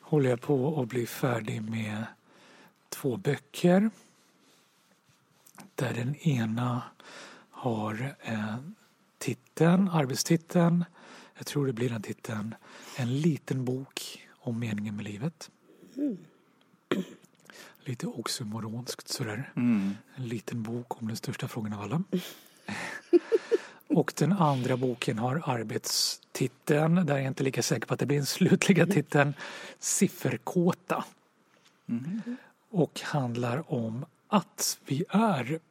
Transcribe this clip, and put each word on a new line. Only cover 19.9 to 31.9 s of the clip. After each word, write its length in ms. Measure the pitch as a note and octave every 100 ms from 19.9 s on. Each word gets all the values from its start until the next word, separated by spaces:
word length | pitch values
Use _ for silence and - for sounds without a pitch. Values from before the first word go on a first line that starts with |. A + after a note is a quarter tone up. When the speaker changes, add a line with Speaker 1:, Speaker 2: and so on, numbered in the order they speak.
| G2+ -
Speaker 1:
En 140 | - A#2+
liten 340 | A#2 - A#2+
bok 400 | A2 A#2+ B2 -
om 60 | A2+
den 80 | A2+
största 320 | - A2+ C3+
frågan 240 | - G#2+
av 80 | G#2
alla. 220 | G#2 E3 D4
<laughs> 100 | F3+ - - - - - G#3 - - - F4 - A4 - G#4 - - _
Och 240 | C#4+ - -
den 160 | D3
andra 440 | G3 D#3 C3+ B2 B2+
boken 420 | B2+ A#2 - A2+
har 240 | B2 C#3+
arbetstiteln, 1500 | - A#2+ A2 C#3 - - - - _ - C3 - - D3+ D#3+ F3 E3
där 100 | C#3+
jag 100 | C3+
inte 160 | D#3+
är 20 |
lika 180 | C3+ C3
säker 240 | - B2 -
på 80 |
att 60 | B2
det 60 | A#2+
blir 100 | C#3+
den 100 | C#3
slutliga 600 | - F#3 G3 - F#3+ E3
titeln, 480 | D#3 C#3+ D3 C#3+ C#3+ - - - -
Sifferkåta. 1300 | - - G3 - C#3 C3 - F3+ F3 - _ D3+ - - _ _ _ _ _ _
Speaker 3:
Mm. 340 | -